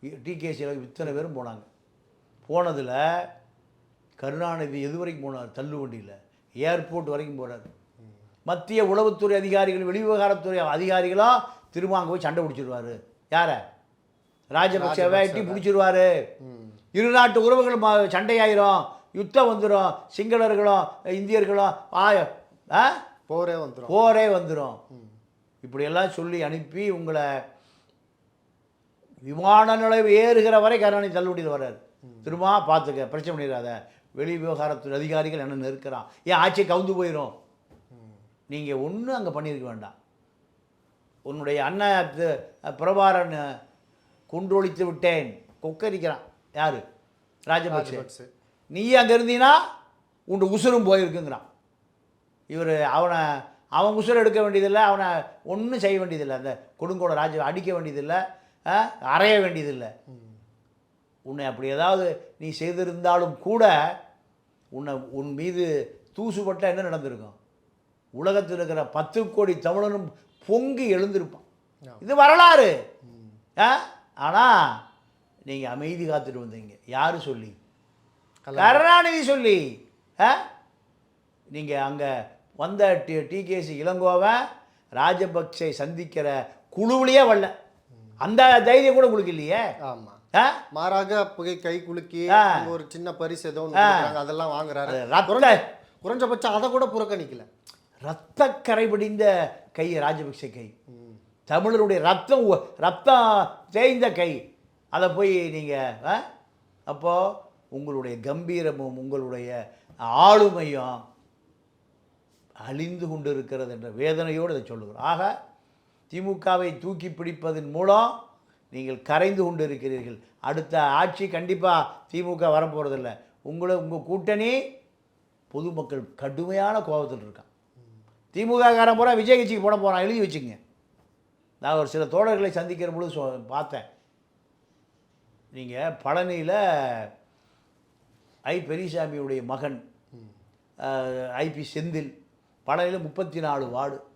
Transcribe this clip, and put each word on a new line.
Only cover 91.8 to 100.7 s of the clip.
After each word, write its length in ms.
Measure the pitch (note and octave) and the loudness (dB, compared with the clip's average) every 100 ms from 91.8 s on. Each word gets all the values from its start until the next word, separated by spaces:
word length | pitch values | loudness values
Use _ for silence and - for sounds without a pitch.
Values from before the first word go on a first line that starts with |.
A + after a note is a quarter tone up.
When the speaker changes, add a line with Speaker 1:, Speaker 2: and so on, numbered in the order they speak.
Speaker 2:
குலுக்கி 460 | F3 E3+ - E3+ F3 | -8 -12 -10 -8 0
Speaker 1:
ஆ. 220 | G#3 G3+ | 4 4
Speaker 2:
அங்க 200 | D#3+ E3 | 2 -2
ஒரு 140 | E3 D3 | -10 -12
சின்ன 260 | E3+ F3 | -14 -12
பரிசு 360 | E3+ D#3+ E3 D#3+ | -10 -10 -8 -10
ஏதோ 120 | D3 | -10
ஒண்ணு 140 | D#3+ F3 | -4 4
Speaker 1:
ஆ. 260 | G#3 F#3 | 4 4
Speaker 2:
கொடுக்குறாங்க, 140 | D3 D3+ | 0 -4
அதெல்லாம் 360 | C#3+ D#3 D#3+ | -6 -6 -6
வாங்குறாரு. 340 | D3 D#3 C#3+ C#3+ | -6 -6 -6 -6
Speaker 1:
அது 220 | C3 A#2+ | -6 0
ரத்த 260 | D#3+ F#3+ | 2 2
Speaker 2:
குறைஞ்ச-, 720 | A3 C4 G#3+ - - _ _ F#3 | 4 6 6 2 -14 _ _ -8
குறைஞ்சபட்சம் 480 | B3 B3 A#3 A#3+ | -4 -2 -2 -2
அதை 160 | G#3 B3 | -2 0
கூட 160 | B3+ B3+ | 0 -2
புறக்கணிக்கல. 600 | A3 G#3 G3 C#3+ B2 A2 _ _ _ _ _ | -2 -6 -6 -10 -16 -20 _ _ _ _ _
Speaker 1:
ரத்த 540 | C#3+ D#3+ - - C#4 | -14 -14 -12 0 0
கரை 340 | C4+ - A3 A3+ | 0 -2 0 0
படிந்த 680 | G3+ G#3+ G#3 G#3+ F#3 D#3 - - | 0 -4 2 4 4 0 -6 -18
கை 260 | - E3 E3 | -6 -4 -2
ராஜபக்சே 540 | C#3+ D#3 C#3+ C3+ C3 | -2 -4 -8 -12 -16
கை. 240 | A#2 A2 | -16 -20